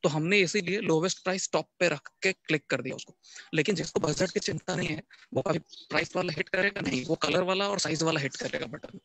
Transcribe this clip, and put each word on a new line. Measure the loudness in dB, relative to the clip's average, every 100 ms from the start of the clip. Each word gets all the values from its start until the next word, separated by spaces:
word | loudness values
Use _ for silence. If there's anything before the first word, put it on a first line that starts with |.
तो | 2
हमने | 2 2 4
इसीलिए | 4 0 0 -2
lowest | 2 2 2 -2
price | -2 -2 0
top | -2 -2 _
पे | 0
रख | 0 -8 _
के | -2
click | -2 0 -2 _
कर | -4
दिया | -2 -8
उसको। | -12 -18 -20 -20 -4
लेकिन | 0 2
जिसको | 0 -2 -2
budget | 0 2 0
की | 0
चिंता | -2 -4 -4
नहीं | -2 -2
है, | -4 -8 -20 -4
वो | -2
कभी | 0 -2
प्राइस | -2 -20 -4 -2 0 -2
वाला | -2
हिट | -2 -2
करेगा | 2 0 0
नहीं, | 0 0
वो | 0
color | 0 2 2
वाला | 2 2 0
और | 0
size | 0 2
वाला | 2 2
हिट | -2 -4
करेगा | -6 -4 -6
button। | -10 -14 -18